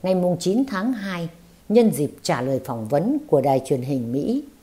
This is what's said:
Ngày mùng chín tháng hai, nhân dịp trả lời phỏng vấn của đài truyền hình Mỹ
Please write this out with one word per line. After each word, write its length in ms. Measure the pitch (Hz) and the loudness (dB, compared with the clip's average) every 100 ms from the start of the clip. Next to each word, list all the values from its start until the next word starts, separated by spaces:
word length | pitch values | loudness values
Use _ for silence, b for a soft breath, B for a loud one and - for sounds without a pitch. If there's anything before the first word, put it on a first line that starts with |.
Ngày 120 | 185 | 0
mùng 220 | 185 180 175 | 0 2 0
chín 260 | 175 214 | 0 0
tháng 280 | 269 190 226 | 0 -2 -2
hai, 360 | 233 196 180 165 - b b - | -4 -6 -6 -8 -12 b b 2
nhân 220 | 220 226 | 4 4
dịp 240 | 151 143 - | 2 -2 -2
trả 200 | - 143 | -4 -2
lời 180 | 127 131 | 0 -2
phỏng 240 | - 117 110 | -4 -8 0
vấn 300 | 143 202 294 - | 0 2 -2 2
của 140 | 147 | 2
đài 220 | 135 135 | 4 0
truyền 180 | - 135 | 0 -2
hình 300 | 127 139 117 | 0 -4 -2
Mỹ 300 | 131 165 262 294 - | -2 -2 -4 -6 -20